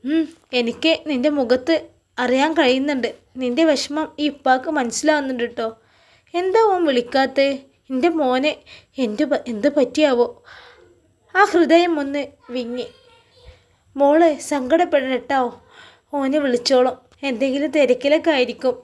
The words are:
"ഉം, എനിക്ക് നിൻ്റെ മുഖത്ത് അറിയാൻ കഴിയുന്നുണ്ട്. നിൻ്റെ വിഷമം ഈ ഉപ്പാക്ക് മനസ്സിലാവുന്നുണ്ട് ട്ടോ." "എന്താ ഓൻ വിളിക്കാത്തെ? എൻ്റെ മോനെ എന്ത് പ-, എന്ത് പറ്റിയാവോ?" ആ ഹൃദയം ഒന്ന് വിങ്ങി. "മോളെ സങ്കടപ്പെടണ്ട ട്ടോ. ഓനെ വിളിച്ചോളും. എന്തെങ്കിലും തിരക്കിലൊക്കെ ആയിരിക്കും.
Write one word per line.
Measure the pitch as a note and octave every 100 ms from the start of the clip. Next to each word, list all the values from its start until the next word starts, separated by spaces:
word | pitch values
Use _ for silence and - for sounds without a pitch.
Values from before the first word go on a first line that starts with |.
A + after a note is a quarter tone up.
"ഉം, | B3 D#4+ D#4 - _ B3
എനിക്ക് | A#3 A3+ D#4+ D#4+ D4+
നിൻ്റെ | C4 D4 D4
മുഖത്ത് | A#3 B3+ B3+ D#4+ D#4+ _ _ -
അറിയാൻ | B3 C4 D4+ D#4+
കഴിയുന്നുണ്ട്. | C4+ C4 C#4+ C#4 A3+ - _ B3+
നിൻ്റെ | B3+ B3 E4
വിഷമം | C4+ - D4 D#4 -
ഈ | D4
ഉപ്പാക്ക് | C#4+ C4+ C4 D4 D4+
മനസ്സിലാവുന്നുണ്ട് | A#3+ - D4 D4+ C4+ B3+ A#3
ട്ടോ." | A#3+ A3+ A3+ _ _ _ _ _
"എന്താ | E4+ F#4 G#4+ A4
ഓൻ | F#4 D#4+
വിളിക്കാത്തെ? | B3 A#3+ C4+ C4 C4+ C#4 C4+ - _ _
എൻ്റെ | C4 E4+ D#4+
മോനെ | C4 B3+ D4 - - - _ -
എന്ത് | A#3+ G#3 D4
പ-, | C#4 A#3+
എന്ത് | A3 C#4+ C#4+
പറ്റിയാവോ?" | B3+ D4+ D4+ B3 A#3+ - - - - - _ _ _ _ _
ആ | F#4 G4+
ഹൃദയം | F4 D4 E4 F4 D#4
ഒന്ന് | C#4 C#4+ C#4+ _ - B3
വിങ്ങി. | A#3 B3 - - _ _ _ _ - - _ _ _ C4+
"മോളെ | C#4 D#4 E4 C#4+ -
സങ്കടപ്പെടണ്ട | D4 B3+ E4 F4 D4 C4 B3+ B3
ട്ടോ. | C#4 A#3+ - _ - - _ _ C#4+
ഓനെ | C4+ D4 C#4+
വിളിച്ചോളും. | A#3+ A#3+ B3+ B3+ B3+ _ _ C#4
എന്തെങ്കിലും | A3+ C4+ C4+ D4 D4+
തിരക്കിലൊക്കെ | B3+ B3 C#4 D4+ E4 C#4+
ആയിരിക്കും. | B3 - C4 B3